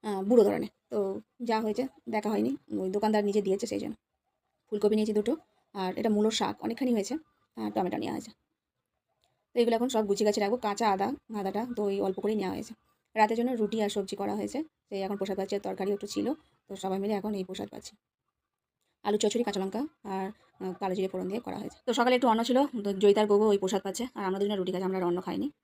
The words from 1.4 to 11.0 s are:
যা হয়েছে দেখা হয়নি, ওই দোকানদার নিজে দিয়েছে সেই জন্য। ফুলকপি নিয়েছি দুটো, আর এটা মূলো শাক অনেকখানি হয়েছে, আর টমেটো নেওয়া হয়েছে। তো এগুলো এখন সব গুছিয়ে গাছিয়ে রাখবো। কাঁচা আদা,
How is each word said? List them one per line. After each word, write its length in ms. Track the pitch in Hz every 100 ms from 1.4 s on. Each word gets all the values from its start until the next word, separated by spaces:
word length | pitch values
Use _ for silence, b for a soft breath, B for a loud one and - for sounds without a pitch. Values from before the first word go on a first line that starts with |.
যা 180 | 233 220
হয়েছে 260 | 226 214 262 _ -
দেখা 220 | 214 208
হয়নি, 260 | 208 220 277 _ 214
ওই 120 | 190
দোকানদার 340 | 202 214 214
নিজে 180 | 208 208
দিয়েছে 240 | 196 196 214
সেই 120 | 101
জন্য। 160 | - - _ _ _ _ _ _ _
ফুলকপি 240 | 214 208
নিয়েছি 180 | 214 214
দুটো, 240 | 208 208 320 _ _ _
আর 240 | 202 185 185
এটা 100 | 220
মূলো 220 | 208 214
শাক 260 | 220 208 208
অনেকখানি 320 | 208 233 254
হয়েছে, 220 | 226 196 302 - _ _ -
আর 140 | 214
টমেটো 260 | 214 185 202
নেওয়া 160 | -
হয়েছে। 180 | - - - _ _ _ _ _ _ _ _ _ _ _
তো 60 | 240
এগুলো 160 | 233 226
এখন 120 | 247
সব 180 | 247 208
গুছিয়ে 200 | 202 208
গাছিয়ে 180 | 208
রাখবো। 120 | 202 247
কাঁচা 340 | 220 202 220
আদা, 220 | 190